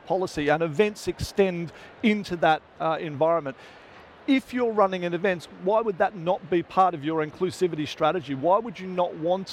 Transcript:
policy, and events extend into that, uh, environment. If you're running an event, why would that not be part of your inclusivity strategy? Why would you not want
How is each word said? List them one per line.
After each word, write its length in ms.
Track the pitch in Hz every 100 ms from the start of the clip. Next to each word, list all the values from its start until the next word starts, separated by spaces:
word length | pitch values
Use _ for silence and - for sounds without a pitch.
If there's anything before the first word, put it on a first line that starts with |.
| -
policy, 440 | 185 185 156 147
and 120 | 151
events 460 | 165 147 208 208 180
extend 640 | - - - 190 170 165 - - -
into 320 | 220 208 190 175
that, 260 | 165 156 - -
uh, 160 | 160 151
environment. 560 | 165 139 160 170 139 - - - - - - - -
If 260 | 269 -
you're 200 | 247 233
running 320 | 214 190 185 175
an 80 |
event, 340 | 170 196 180 - 180
why 160 | 180 220
would 200 | 226 175
that 180 | 196 208
not 320 | 165 190 156
be 120 | 180
part 300 | - 185 185
of 120 | 160 147
your 200 | 160 151
inclusivity 600 | - 185 - 180 160 143
strategy? 480 | - 156 180 131 131
Why 220 | 160 208
would 200 | 233 175
you 100 | 185
not 260 | 180 175 165
want 320 | 165 190 185